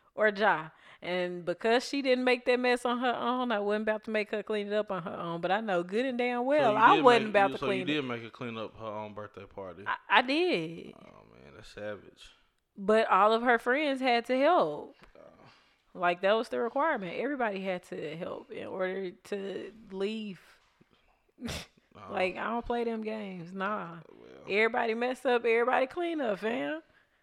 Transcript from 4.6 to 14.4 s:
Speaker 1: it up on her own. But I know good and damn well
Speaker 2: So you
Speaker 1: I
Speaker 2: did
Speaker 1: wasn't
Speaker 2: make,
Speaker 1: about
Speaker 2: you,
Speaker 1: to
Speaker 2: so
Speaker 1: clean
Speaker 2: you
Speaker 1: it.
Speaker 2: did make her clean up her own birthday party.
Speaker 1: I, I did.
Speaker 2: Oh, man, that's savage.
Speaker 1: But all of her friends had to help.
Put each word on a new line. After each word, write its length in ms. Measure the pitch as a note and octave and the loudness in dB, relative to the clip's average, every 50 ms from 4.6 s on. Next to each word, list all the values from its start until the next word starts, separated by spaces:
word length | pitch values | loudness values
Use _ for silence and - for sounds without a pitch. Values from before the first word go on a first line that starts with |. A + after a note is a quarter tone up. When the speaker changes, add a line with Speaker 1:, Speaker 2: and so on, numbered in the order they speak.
| G3+ G3+ | -2 -2
Speaker 1:
it 60 | G#3 | 0
up 180 | G#3+ G#3 - | -2 -2 -2
on 120 | G3 F3+ E3 | -4 -6 -6
her 100 | F3 - | -6 -8
own. 260 | - F3 E3+ E3+ E3+ | -6 -6 -6 -4 -2
But 100 | E3+ F3 | 0 0
I 100 | F#3 G#3+ | 0 0
know 220 | A3+ G#3+ F#3 F3 F3 | 0 0 0 0 0
good 220 | F3+ G3 A3+ B3+ | 0 -2 -2 -2
and 120 | C4+ B3 A#3+ | 0 0 -2
damn 260 | B3 B3 B3 A#3+ B3 | -2 0 0 0 0
well 260 | C4 C#4+ D4+ C#4 A3+ G#3 | 2 4 4 4 4 6
Speaker 2:
So 40 | G#3+ | 8
you 60 | A3 | 8
Speaker 1:
I 120 | B3 G4 | 8 8
Speaker 2:
did 80 | - C#4+ | 10 8
Speaker 1:
wasn't 200 | B3 A#3+ A3+ A3 | 8 8 8 6
Speaker 2:
make, 40 | G#3+ | 4
Speaker 1:
about 180 | G3+ G3+ G3 - | 4 4 4 4
Speaker 2:
you, 40 | - | 2
Speaker 1:
to 40 | - | 0
Speaker 2:
so 60 | C#3 B2+ | 0 0
Speaker 1:
clean 100 | - - | 0 0
Speaker 2:
you 60 | - | 0
Speaker 1:
it. 180 | C#3+ D3+ D3+ | 0 0 -2
Speaker 2:
did 40 | C3+ | -2
make 180 | B2+ A#2+ A#2 A#2 | -2 -4 -6 -8
her 60 | A2+ | -10
clean 260 | - - B2+ A#2+ A2+ A2 | -12 -10 -8 -8 -6 -6
up 200 | G#2+ G2 - G#2+ | -8 -8 -10 -10
her 60 | A2 | -10
own 280 | A2 G#2 G#2+ G#2+ G#2 G#2 | -8 -6 -6 -8 -8 -10
birthday 320 | G#2 G#2 G2+ - F#2 G2 | -12 -14 -14 -14 -16 -18
party. 380 | - - G2+ F#2+ F#2 E2+ F2+ G2+ | -16 -14 -12 -12 -12 -12 -10 -6
Speaker 1:
I, 100 | - - - _ - | -6 -6 -6 _ 4
I 120 | G3 A3 B3 | 4 4 4
did. 720 | B3 C#4 D#4 F4+ F4+ C4+ F3+ D#3+ D#3+ E3 F3 - - - - | 4 0 0 0 0 0 -2 -2 -4 -8 -12 -14 -16 -18 -20
Speaker 2:
Oh, 240 | - - - G1+ G#1+ A1 A1+ | -20 -20 -20 -20 -20 -20 -20
man, 200 | A#1+ C2 C#2 C#2 | -20 -20 -20 -20
that's 140 | D2 A2 - | -20 -20 -18
savage. 600 | - G#2 G#2 G#2+ G#2 F#2+ - - - - - - _ _ _ _ _ _ _ _ _ - | -14 -12 -10 -10 -10 -10 -14 -20 -20 -20 -20 -20 _ _ _ _ _ _ _ _ _ -6
Speaker 1:
But 300 | G3 F#3+ A3 A3 A3+ - | 0 2 4 4 4 4
all 240 | G3+ F#3 G3+ G#3+ A3+ | 4 6 6 6 4
of 100 | A3+ A#3 | 4 4
her 160 | B3+ A#3+ A#3 | 4 2 2
friends 420 | - B3 B3 D4 D#4 C#4+ C4+ B3+ | 2 2 0 2 2 0 -2 0
had 240 | C4 C4 A#3+ A#3 A#3 | 2 2 2 2 2
to 140 | - B3+ | 0 0
help. 560 | C4 | 2